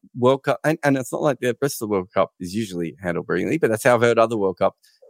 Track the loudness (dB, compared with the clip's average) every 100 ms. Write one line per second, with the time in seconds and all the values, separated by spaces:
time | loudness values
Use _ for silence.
0 | -18 0 2 2 0 -2 0 0 0 0
1 | -2 -2 -2 0 -2 -2 -4 -4 -4 -2
2 | -2 -2 -2 -4 -10 -6 -6 -6 -8 -6
3 | -6 -4 -2 -2 -2 0 0 2 4 4
4 | 4 4 2 2 -2 0 -2 -2 _ _
5 | -20